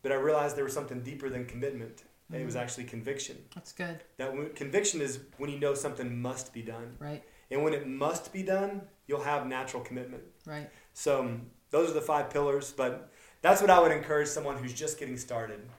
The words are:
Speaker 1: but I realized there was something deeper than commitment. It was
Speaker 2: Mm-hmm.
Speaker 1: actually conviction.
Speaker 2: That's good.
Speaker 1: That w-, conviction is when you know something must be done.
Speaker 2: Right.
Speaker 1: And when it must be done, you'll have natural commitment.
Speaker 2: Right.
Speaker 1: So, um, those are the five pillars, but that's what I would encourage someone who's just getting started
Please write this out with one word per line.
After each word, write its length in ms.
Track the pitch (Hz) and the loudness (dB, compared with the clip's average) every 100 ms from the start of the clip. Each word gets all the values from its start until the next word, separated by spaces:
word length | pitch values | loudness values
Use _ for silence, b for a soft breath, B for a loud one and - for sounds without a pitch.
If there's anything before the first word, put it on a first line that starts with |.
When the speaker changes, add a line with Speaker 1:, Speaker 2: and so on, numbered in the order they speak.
Speaker 1:
but 100 | 135 | 2
I 40 | 135 | 2
realized 400 | 139 151 147 143 | 4 4 2 0
there 80 | |
was 100 | 135 | -2
something 260 | 151 139 123 | -2 -4 -8
deeper 280 | 123 135 135 | -8 -8 -6
than 160 | 127 120 | -6 -8
commitment. 580 | 120 139 127 113 - - _ - | -4 -4 -6 -10 -14 -20 _ -12
It 120 | 156 | -8
was 100 | 123 | -4
Speaker 2:
Mm-hmm. 80 | 123 | -4
Speaker 1:
actually 220 | 123 131 | -6 -8
conviction. 520 | 123 117 123 139 - - - | -10 -8 -6 -6 -6 -12 -16
Speaker 2:
That's 180 | - - | -18 -16
good. 240 | - 175 165 - - | -10 -8 -8 -14 -8
Speaker 1:
That 80 | 135 | -6
w-, 240 | 135 151 | -4 -8
conviction 500 | - 139 196 202 165 | -8 0 2 2 0
is 200 | 139 120 - - | -4 -4 -12 -10
when 100 | 143 | -8
you 80 | 143 | 0
know 140 | 143 | 0
something 460 | 139 139 - 123 120 | 0 -2 -4 -6 -4
must 320 | 123 - - | -4 -6 -10
be 80 | 117 | -10
done. 360 | 113 113 120 - | -10 -10 -12 -12
Speaker 2:
Right. 240 | 147 147 B B B | -10 -10 B B B
Speaker 1:
And 120 | 135 | 0
when 80 | 156 | 2
it 140 | 147 135 | 0 -4
must 440 | 135 147 180 - | -2 -2 -2 -6
be 100 | 190 | -6
done, 400 | 190 190 196 196 - _ - | 0 0 0 -4 -10 _ -4
you'll 160 | 139 143 | -2 0
have 140 | 143 127 | 0 0
natural 360 | 131 123 127 | -4 -4 -6
commitment. 420 | 123 127 127 120 - _ | -6 -8 -8 -12 -16 _
Speaker 2:
Right. 240 | - 151 147 B B | -12 -10 -10 B B
Speaker 1:
So, 280 | - 151 135 | -2 2 2
um, 260 | 120 117 - - _ | 2 -4 -8 -20 _
those 200 | 147 165 | 2 4
are 40 | |
the 60 | 156 151 | 0 2
five 140 | 147 143 | 0 2
pillars, 420 | 143 143 139 - | 2 2 2 0
but 380 | - 127 120 - B B B | -2 -2 -2 -12 B B B
that's 180 | 170 196 | 6 8
what 80 | 202 | 10
I 80 | 175 | 10
would 100 | 165 151 | 10 6
encourage 280 | - 151 147 | 2 2 2
someone 280 | 160 139 135 | -2 -4 -4
who's 160 | 123 | -6
just 240 | 120 156 156 | -4 -6 -4
getting 160 | 131 123 | -6 -8
started 440 | - 120 110 104 120 | -4 -4 -4 -10 -14